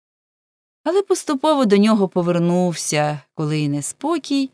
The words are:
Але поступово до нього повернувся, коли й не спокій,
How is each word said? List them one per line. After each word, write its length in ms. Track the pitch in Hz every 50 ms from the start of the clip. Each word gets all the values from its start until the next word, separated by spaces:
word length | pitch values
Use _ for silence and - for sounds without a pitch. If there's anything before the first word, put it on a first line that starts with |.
| _ _ _ _ _ _ _ _ _ _ _ _ _ _ _ _ -
Але 180 | 294 339 392 392
поступово 600 | - 381 339 - - 302 269 - 311 311 277 262
до 120 | 208 196
нього 320 | 202 202 220 220 220 196 180
повернувся, 1120 | - 185 175 175 175 170 170 175 175 180 180 180 165 - - - - 151 151 151 151 143 - _ _
коли 240 | - 160 147 156 156
й 100 | 151 143
не 140 | 143 143 143
спокій, 680 | - - _ - 294 339 330 - - 285 277 269 262